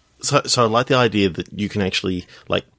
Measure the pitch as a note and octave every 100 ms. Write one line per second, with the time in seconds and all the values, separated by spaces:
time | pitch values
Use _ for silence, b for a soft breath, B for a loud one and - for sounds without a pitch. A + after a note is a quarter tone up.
0 | _ _ - C#3+ - B2+ A2+ A2+ C3 C3
1 | A#2 G#2 G2 E2 - - G2+ G#2 F#2 -
2 | F#2+ F2+ - B - F#2+ -